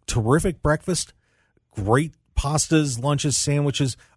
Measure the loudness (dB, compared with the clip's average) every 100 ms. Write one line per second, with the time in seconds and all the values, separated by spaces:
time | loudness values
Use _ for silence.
0 | -4 -2 2 2 2 -2 0 0 -2 -6
1 | -6 _ _ _ _ _ _ -6 2 2
2 | 2 -8 _ -6 -2 -2 2 2 2 -2
3 | -2 0 0 -2 0 0 0 0 -2 -4
4 | _